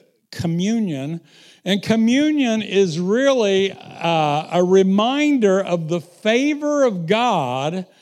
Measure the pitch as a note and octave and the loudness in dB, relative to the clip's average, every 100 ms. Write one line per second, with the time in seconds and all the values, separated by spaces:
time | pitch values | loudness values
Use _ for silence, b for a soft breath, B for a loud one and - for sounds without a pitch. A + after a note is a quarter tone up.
0 | _ _ _ - F3 E3+ F#3+ A#3 G#3 C#3+ | _ _ _ -8 -4 -2 -2 -2 -2 -4
1 | C#3 E3 B B B B - G3+ - A3+ | -8 -10 B B B B -4 -4 0 0
2 | A3+ B3+ D4+ D4+ B3+ A3 G#3 F#3 G3 D#3 | 2 2 2 0 0 -2 -2 0 0 0
3 | F3+ A3 C#4 C4 G#3 G3 F#3+ - - - | -2 0 2 2 2 0 0 -4 -18 -6
4 | E3+ E3 D3+ D3 D#3 E3+ F3+ F#3+ F#3+ G3 | -2 0 0 -2 -2 0 4 4 4 2
5 | A3 C#4 D4+ C#4 G#3+ F#3+ F#3+ F3 D#3+ E3+ | 0 0 2 2 2 2 0 -4 -2 -6
6 | - - G#3+ A#3 C#4+ D4 D4 D4 C4 F#3+ | -6 -6 0 0 0 -2 -2 2 0 0
7 | D#3+ G#3+ A#3+ G3 C3+ B2+ C#3 F3+ F#3 b | -2 0 2 0 0 -2 -4 -6 -10 b